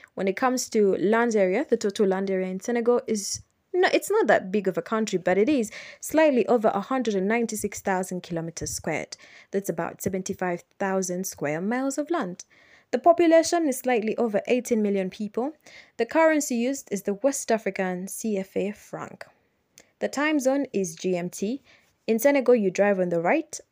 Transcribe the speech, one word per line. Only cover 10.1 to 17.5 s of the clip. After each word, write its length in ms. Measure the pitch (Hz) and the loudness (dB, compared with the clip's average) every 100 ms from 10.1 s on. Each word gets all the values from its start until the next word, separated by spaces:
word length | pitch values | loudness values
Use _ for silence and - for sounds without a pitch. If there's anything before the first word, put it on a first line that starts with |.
| 190 185 185 180 175 _ - | -6 -6 -4 -4 -4 _ -6
thousand 480 | 196 190 180 180 190 | -2 -2 -2 -6 -8
square 360 | - 147 156 | -6 -4 -2
miles 340 | 196 247 269 269 | -2 -2 -4 -4
of 140 | 294 | -4
land. 340 | 339 185 180 - _ _ - - | -2 -4 -8 -16 _ _ -20 -8
The 80 | 240 | 0
population 680 | 349 339 339 330 320 349 311 | 4 6 8 6 6 2 0
is 120 | 247 | -2
slightly 360 | 254 240 214 - | 0 0 0 -2
over 240 | 233 202 - | 0 0 0
eighteen 360 | 247 240 220 | 0 2 0
million 260 | 208 202 185 | 2 0 -2
people. 460 | - 208 - 262 - - - - - | -6 -8 -4 -6 -8 -20 -20 -18 -6
The 80 | |
currency 520 | 226 320 320 302 - 240 | -2 4 4 4 0 -2
used 360 | 240 277 - | -2 -4 -6
is 120 | 196 | -6
the 100 | - | -4
West 360 | 196 277 277 - | -2 -2 -2 -2